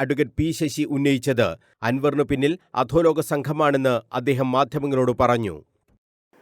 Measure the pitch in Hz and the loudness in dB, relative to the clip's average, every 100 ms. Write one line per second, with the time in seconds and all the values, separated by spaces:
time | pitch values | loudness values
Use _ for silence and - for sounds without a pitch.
0 | 135 143 135 - 156 156 156 139 147 139 | -2 -2 -2 -2 -2 -2 -4 -2 -4 0
1 | 139 135 127 120 101 82 _ _ 113 131 | 2 2 0 2 0 -2 _ _ -2 0
2 | 143 139 139 139 139 175 _ 127 123 151 | 0 0 0 0 0 -2 _ -4 0 4
3 | 165 156 147 147 139 151 151 139 131 120 | 4 2 -2 -4 -4 0 2 2 0 -2
4 | - 127 123 127 131 127 135 147 143 135 | -4 -6 -2 0 0 0 0 -2 -2 0
5 | 123 117 123 120 107 76 - _ _ _ | 0 2 2 2 -2 -8 -16 _ _ _
6 | _ _ _ _ | _ _ _ _